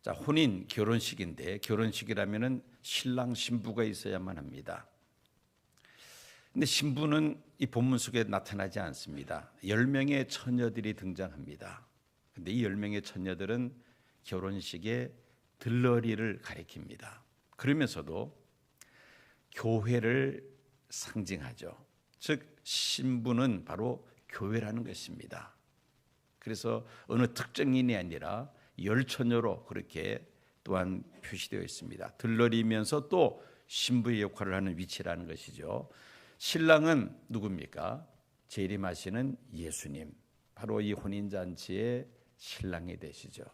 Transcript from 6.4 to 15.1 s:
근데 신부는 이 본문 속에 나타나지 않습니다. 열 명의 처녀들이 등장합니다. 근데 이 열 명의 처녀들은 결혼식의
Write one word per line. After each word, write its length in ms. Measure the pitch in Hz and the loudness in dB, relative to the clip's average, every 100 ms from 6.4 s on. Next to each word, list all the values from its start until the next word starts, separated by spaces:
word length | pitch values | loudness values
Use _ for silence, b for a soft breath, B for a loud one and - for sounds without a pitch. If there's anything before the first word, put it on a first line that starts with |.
| B | B
근데 140 | - 147 | 0 2
신부는 760 | - 147 135 151 151 156 151 - _ | 2 2 2 4 4 4 0 -12 _
이 80 | 135 | 0
본문 320 | 117 127 127 | 4 4 4
속에 280 | - 120 107 | 2 0 2
나타나지 540 | 98 - 104 98 101 | 0 -2 -4 -2 -2
않습니다. 720 | 87 - - 71 71 80 - - 95 | -4 -6 -10 -10 -8 -8 -8 -10 0
열 200 | 107 127 | 4 6
명의 400 | 139 139 143 127 | 4 4 2 0
처녀들이 680 | - 127 123 120 107 104 | -4 0 2 2 0 -4
등장합니다. 960 | 107 95 87 92 78 73 73 92 92 - _ _ _ _ | -4 -6 -6 -8 -8 -14 -12 -14 -16 -20 _ _ _ _
근데 180 | - 85 | -12 -2
이 120 | 117 | 0
열 120 | 110 98 | 0 0
명의 260 | 104 104 | -2 -2
처녀들은 720 | 98 95 92 90 98 120 123 120 b b b b | -4 -6 -4 -4 -2 -2 -2 -8 b b b b
결혼식의 880 | - 95 95 98 87 87 101 120 123 | -6 -4 -2 -4 -6 -6 -2 -2 -4